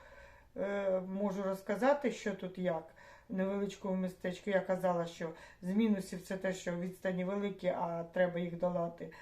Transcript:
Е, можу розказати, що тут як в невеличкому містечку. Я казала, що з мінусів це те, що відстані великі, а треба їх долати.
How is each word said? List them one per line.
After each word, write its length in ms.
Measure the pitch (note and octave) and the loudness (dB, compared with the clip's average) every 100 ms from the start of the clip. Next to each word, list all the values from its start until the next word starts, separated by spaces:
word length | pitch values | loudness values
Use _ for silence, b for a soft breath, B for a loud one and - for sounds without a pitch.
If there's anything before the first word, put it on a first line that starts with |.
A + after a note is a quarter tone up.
| B B B B B - | B B B B B -4
Е, 440 | G3 G3+ G3 F#3 | 0 0 2 2
можу 420 | F#3 G3 G3+ F#3+ | 0 0 0 0
розказати, 680 | F#3+ F#3+ - G3 B3+ C#4+ A#3 | -2 -2 -2 2 4 6 2
що 240 | A3 G#3+ | 0 -4
тут 240 | F#3+ F3+ - | -4 -6 -2
як 360 | F3+ D#3+ E3 - B B B | 0 0 -4 -16 B B B
в 60 | |
невеличкому 600 | F#3 F#3+ G3+ G3+ - G3 F#3 | 0 0 0 -2 -4 -2 0
містечку. 540 | F#3 - F#3 F3+ - | -2 -2 -4 -4 2
Я 100 | F#3+ | 2
казала, 460 | F3+ F#3 F3+ E3+ E3+ | 2 2 2 2 0
що 240 | - E3 - B B | -4 -6 -8 B B
з 120 | F3+ | 0
мінусів 480 | G3+ A3+ G3 F#3 F3+ | 4 6 4 0 -8
це 140 | - F#3+ | -6 -2
те, 160 | F#3+ | 0
що 200 | F#3 F3+ F3 | -2 -2 -2
відстані 480 | F3+ - F#3+ F3+ | -4 -4 -2 0
великі, 440 | F3+ G3+ G3+ F#3+ F3+ | 0 0 -2 -2 0
а 360 | - E3+ E3+ E3+ | 0 0 -2 -2
треба 280 | F#3 F3+ E3+ | 2 2 2
їх 180 | F3 E3+ | -2 0
долати. 540 | F3+ F3 E3+ - E3 B | 0 2 -2 -4 -12 B